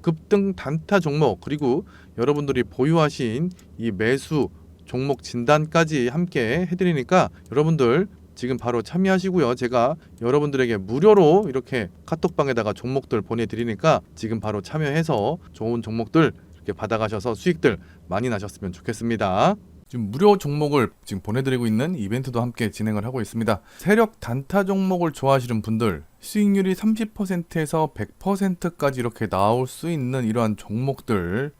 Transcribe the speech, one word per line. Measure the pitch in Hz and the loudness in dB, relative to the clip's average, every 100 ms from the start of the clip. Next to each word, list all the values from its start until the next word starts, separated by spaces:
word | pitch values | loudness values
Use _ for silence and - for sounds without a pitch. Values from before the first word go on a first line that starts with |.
급등 | - 160 - 202 196 185 | -2 -4 0 2 2 -4
단타 | - 160 156 202 | -6 -6 0 0
종목, | 160 147 143 95 | 2 2 2 0
그리고 | - 147 139 143 - - - - | -6 -2 0 0 -2 -20 -16 -2
여러분들이 | 123 147 143 131 | 0 0 0 -2
보유하신 | 110 - 139 165 151 - 120 117 180 180 - - | -2 0 2 4 2 0 -4 -2 -4 -6 -20 -6
이 | 113 | -4
매수 | 95 110 135 - 151 101 - - - - | 0 0 0 -2 -2 -2 -6 -20 -20 -10
종목 | 127 139 131 | -6 -4 -4
진단까지 | - 120 120 151 156 165 160 151 120 | -6 -4 2 2 4 0 2 0 0
함께 | 147 175 151 113 151 185 | -2 -2 -2 0 -2 -2
해드리니까 | 180 180 151 120 180 120 - - | -2 0 0 2 2 2 -4 -4
여러분들 | 117 151 160 120 139 202 - - - | 0 2 4 4 4 0 -8 -20 -10
지금 | 123 123 | -6 -4
바로 | 117 120 | -2 -2
참여하시고요. | 107 175 190 190 190 180 123 123 | -2 0 2 2 2 2 2 0
제가 | 123 123 120 156 - - | 0 2 2 0 -12 -4
여러분들에게 | 117 147 147 135 123 107 | 0 2 2 0 0 0
무료로 | 95 127 202 208 151 185 202 | -2 4 8 8 8 6 2
이렇게 | 131 - 131 95 - - | -4 -4 -4 -4 -10 -8
카톡방에다가 | 160 170 165 143 117 107 | -2 -2 0 0 0 -2
종목들 | 98 120 135 - 113 | -4 -4 -4 -2 -4
보내드리니까 | 95 117 110 110 117 101 160 123 - - | -2 -4 -4 -4 -6 0 2 2 -2 -12
지금 | 110 113 | -6 -4
바로 | 107 104 | -4 -6
참여해서 | 95 156 151 151 160 120 107 170 - | -6 -4 -2 -2 0 0 0 -4 -10
좋은 | - 110 120 | -6 -4 -4
종목들 | 110 113 113 160 143 - - - | -4 -6 0 4 2 0 -20 -12
이렇게 | - | -10
받아가셔서 | 92 104 110 110 107 113 110 | -6 -4 -2 -2 -2 -4 -2
수익들 | 185 160 143 104 - - - | -2 2 0 0 -10 -20 -6
많이 | 95 123 | -4 -2
나셨으면 | 104 101 - 95 | -4 -8 -10 -10
좋겠습니다. | 87 - 113 117 110 101 95 151 208 - - - | -8 -10 -6 -4 -2 0 2 2 0 -8 -20 -12
지금 | 123 104 | -8 -6
무료 | 127 208 196 | 2 4 4
종목을 | 147 147 147 143 107 _ | 0 -2 0 2 0 _
지금 | - 98 | -10 -8
보내드리고 | - 120 131 127 120 | -4 -2 0 0 0
있는 | 110 151 175 | 0 0 -4
이벤트도 | 98 120 131 120 | -4 -4 -4 -4
함께 | 120 - 110 | -4 -2 -4
진행을 | - 107 107 | -2 -2 -2
하고 | 107 127 | -4 -6
있습니다. | 104 113 110 101 - - | -6 -2 -2 -2 -6 -8
세력 | 170 220 220 _ | 2 2 2 _
단타 | - 127 135 190 | -6 -6 -2 -2
종목을 | 190 196 190 180 165 | 0 0 0 0 -2
좋아하시는 | - 131 135 123 110 | 0 2 2 2 -4
분들, | 107 110 113 78 - _ | -2 0 0 -2 -10 _
수익률이 | - 208 202 196 190 | -4 2 4 4 2
삼십 | 185 214 220 220 | 0 0 0 -4
퍼센트에서 | - 190 180 170 165 151 160 156 | -6 -4 -4 -4 -4 -2 0 -2
백 | - 104 _ | -4 -10 _
퍼센트까지 | 185 196 190 175 175 - 143 127 | -4 0 0 -2 -6 -2 -2 0
이렇게 | 117 - 107 | -4 -4 -2
나올 | 92 101 123 127 | 2 2 2 -2
수 | - 170 | -6 -6
있는 | 160 123 131 | -4 -2 -2
이러한 | 117 113 110 104 | -2 0 -2 -2
종목들 | - 107 135 131 - 104 85 101 147 | -6 -4 -4 -6 -2 -2 -2 -4 -6